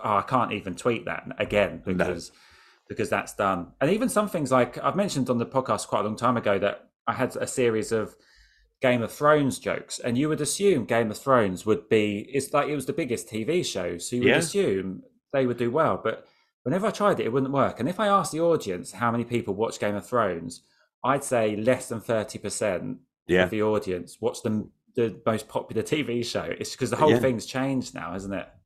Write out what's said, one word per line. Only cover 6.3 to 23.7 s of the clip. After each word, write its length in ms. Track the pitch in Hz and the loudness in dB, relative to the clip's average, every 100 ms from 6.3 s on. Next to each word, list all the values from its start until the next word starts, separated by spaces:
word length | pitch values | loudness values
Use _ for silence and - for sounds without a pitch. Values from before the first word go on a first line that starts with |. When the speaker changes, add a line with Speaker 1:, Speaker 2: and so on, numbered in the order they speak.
| 120 | 2
Speaker 1:
ago 200 | 107 98 | 2 2
that 320 | 101 - - _ - | 2 -2 -10 _ -6
I 80 | |
had 220 | 107 127 - | -2 -2 -2
a 100 | 107 | -4
series 460 | - 120 110 101 | 0 2 2 0
of 240 | 113 101 - _ _ _ _ _ _ | -2 -2 -8 _ _ _ _ _ _
Game 220 | 131 123 | 2 2
of 80 | 110 | 0
Thrones 480 | - 147 151 139 - | 2 4 6 4 -2
jokes, 400 | 98 - - - | -4 -4 -6 -8
and 180 | 123 120 | -2 0
you 100 | 151 | 0
would 140 | 151 | 0
assume 440 | 147 - 202 156 101 | -2 2 4 4 2
Game 260 | 117 110 | 2 2
of 60 | 104 | -2
Thrones 460 | 139 127 101 90 107 | 4 4 4 0 0
would 220 | 107 - | 0 4
be, 400 | 110 104 101 120 | 2 4 -2 -4
it's 180 | 139 131 | -4 0
like, 180 | 147 135 | 0 0
it 60 | 147 | -2
was 120 | 127 | -4
the 60 | |
biggest 360 | 139 131 113 - | -4 -2 -4 -4
T 140 | 110 | -6
V 180 | 110 175 | -2 -2
show, 340 | - 98 87 85 | -2 -4 -4 -6
so 160 | - 123 | -4 0
you 80 | |
would 60 | 117 | 4
Speaker 2:
Yeah. 80 | 143 | 4
Speaker 1:
assume 680 | 165 202 175 95 95 92 - _ _ | 2 0 0 0 -2 -8 -12 _ _
they 140 | 139 127 | 0 0
would 120 | 120 | 0
do 120 | 120 | 0
well. 300 | 135 147 92 | 2 2 2
But 220 | 110 - - _ _ _ | -2 -4 -10 _ _ _
whenever 240 | - 175 208 | -4 -2 -2
I 40 | |
tried 280 | - 208 156 | 0 2 2
it, 80 | 113 | 0
it 40 | |
wouldn't 200 | 131 135 | 0 0
work. 260 | 139 104 - | 2 0 0
And 80 | 127 | -4
if 120 | 185 | -2
I 80 | 208 | 2
asked 240 | 202 156 | 2 2
the 100 | 151 | 0
audience 500 | 170 160 104 90 85 | 2 2 0 -6 -8
how 180 | - 117 | -2 0
many 120 | 117 | 0
people 300 | 117 120 104 | 0 -2 -2
watch 260 | 95 110 - | -2 -2 -2
Game 160 | 107 104 | -2 -2
of 100 | - | -2
Thrones, 580 | 120 104 85 87 - - _ _ _ | 0 2 0 -6 -12 -18 _ _ _
I'd 200 | 123 139 | 0 0
say 320 | - 123 110 104 | 0 2 2 2
less 340 | 110 123 - | 2 2 -2
than 120 | 113 | -8
thirty 380 | - 113 98 - | -2 -2 -2 -6
percent 580 | 104 - 107 87 50 - _ _ - | -8 -2 -2 -2 -4 -10 _ _ 2
Speaker 2:
Yeah. 180 | 90 92 | 4 4
Speaker 1:
of 60 | |
the 100 | 110 | 2
audience 540 | 107 | 0